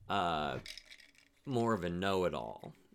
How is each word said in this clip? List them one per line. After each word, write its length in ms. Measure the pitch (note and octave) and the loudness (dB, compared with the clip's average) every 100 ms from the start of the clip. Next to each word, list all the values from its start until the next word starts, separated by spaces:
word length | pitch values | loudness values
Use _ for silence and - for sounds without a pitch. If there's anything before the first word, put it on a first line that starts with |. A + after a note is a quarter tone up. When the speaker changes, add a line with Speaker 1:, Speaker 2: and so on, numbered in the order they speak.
| - | -2
Speaker 1:
there. 80 | G2 | 0
Speaker 2:
uh, 420 | F2 D#2 D2+ C2 - - - - - - - _ D3 | 2 2 0 -4 -8 -14 -18 -20 -20 -20 -20 _ -2
more 260 | B2 A2+ | 0 2
of 100 | G#2+ | 2
a 60 | F2 | 0
know-it-all, 800 | F2 G2 F#2+ F2 D2 A1+ - - - - | 0 2 4 2 0 -6 -8 -14 -16 -20